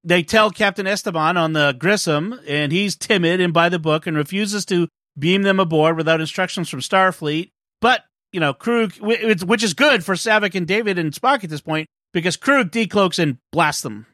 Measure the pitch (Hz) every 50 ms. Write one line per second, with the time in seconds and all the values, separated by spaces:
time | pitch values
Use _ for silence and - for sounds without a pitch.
0 | _ 165 170 180 160 - - 220 214 214 170 - 208 202 190 - 196 190 208 190
1 | - 220 170 160 156 160 180 180 165 160 160 151 147 143 135 123 143 185 208 202
2 | - 170 151 147 165 208 247 - - 151 143 147 151 139 156 185 202 202 - _
3 | - - 220 190 175 165 175 185 180 175 156 165 170 175 180 170 156 160 151 160
4 | - 175 160 151 147 - 180 196 214 196 208 208 180 - 196 175 170 156 _ _
5 | _ _ _ 143 139 170 185 196 196 196 190 190 190 165 160 156 151 160 165 160
6 | 160 160 160 160 160 151 - - 185 175 - 196 170 - - 131 123 - 202 190
7 | 190 185 170 - 160 147 151 160 180 _ _ _ _ _ _ _ - 233 254 220
8 | _ _ _ _ _ _ - 180 160 143 135 _ - 233 233 233 226 190 - -
9 | 208 208 233 220 214 226 214 165 185 175 233 208 233 208 151 - 269 302 269 208
10 | 160 - 190 170 - 226 214 214 208 196 165 190 175 151 190 220 240 208 190 175
11 | 165 156 143 - - 254 285 254 196 160 156 147 _ - 156 156 156 _ _ _
12 | _ _ _ 175 160 180 160 - - 269 285 277 233 165 - 226 226 170 - 208
13 | 196 180 - - 170 151 127 - _ _ - 160 165 151 147 - - 139 107 101
14 | 113 _